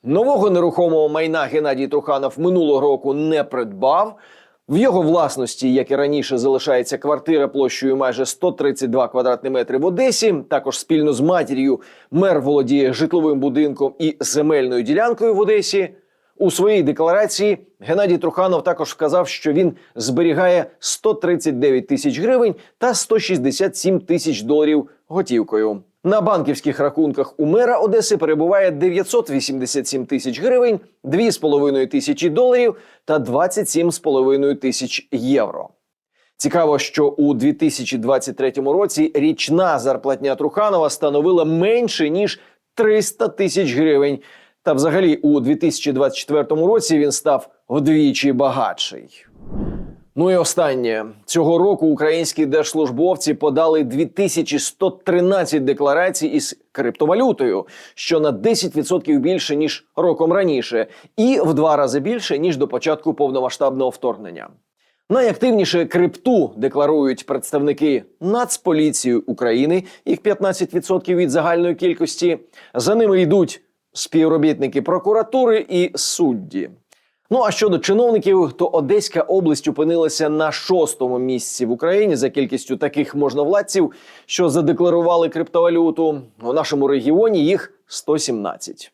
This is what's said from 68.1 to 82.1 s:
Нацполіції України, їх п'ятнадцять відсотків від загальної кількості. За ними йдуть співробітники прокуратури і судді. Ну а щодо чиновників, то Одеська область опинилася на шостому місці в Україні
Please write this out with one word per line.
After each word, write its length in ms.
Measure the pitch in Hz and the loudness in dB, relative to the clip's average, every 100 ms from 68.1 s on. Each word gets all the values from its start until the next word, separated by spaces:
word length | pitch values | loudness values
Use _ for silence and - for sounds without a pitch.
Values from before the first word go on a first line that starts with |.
| _ | _
Нацполіції 960 | 175 226 240 - 180 156 151 127 127 | -4 -2 -2 -4 -2 0 0 0 -2
України, 680 | 120 - 120 123 123 143 180 185 - | -2 -2 -4 0 0 0 0 -4 -12
їх 180 | - 330 | -4 -2
п'ятнадцять 520 | 214 196 196 185 185 | -2 0 -2 -2 -4
відсотків 420 | 175 - 185 180 175 | -4 -2 -4 0 0
від 140 | 170 | 0
загальної 440 | 147 160 170 175 | 0 0 0 0
кількості. 640 | 170 175 170 - - 175 160 - - - | 0 -2 -2 -4 -2 -2 -2 -8 -20 -10
За 200 | 123 180 | -4 0
ними 260 | 220 220 190 | 2 4 2
йдуть 400 | 170 196 170 - _ _ _ | 4 2 2 -4 _ _ _
співробітники 880 | - - 160 160 160 156 151 131 139 | -12 -2 2 2 4 2 0 -2 -4
прокуратури 840 | 147 180 196 220 220 262 247 220 - | -2 -2 0 0 0 0 2 2 0
і 220 | 180 180 | -2 -2
судді. 760 | - - - 160 117 85 95 78 - _ _ _ _ _ | -4 -6 0 0 0 -6 -8 -8 -12 _ _ _ _ _
Ну 120 | 254 | 0
а 80 | 214 | 0
щодо 280 | - 214 175 | 0 0 0
чиновників, 720 | - 202 240 220 196 190 160 | 0 2 2 2 2 2 2
то 140 | - 175 | 0 0
Одеська 540 | 131 135 208 - 170 | 0 2 0 0 -4
область 480 | - 190 170 147 151 | 0 2 2 0 -2
опинилася 600 | - 160 170 156 156 156 | -2 0 2 0 0 -2
на 240 | 151 156 | 0 -2
шостому 640 | - - 185 151 - 127 123 | -4 -2 0 0 -2 -4 -2
місці 480 | 127 127 - - 120 | -2 -4 -6 -6 -4
в 40 | |
Україні 460 | 120 160 196 208 | -2 0 2 2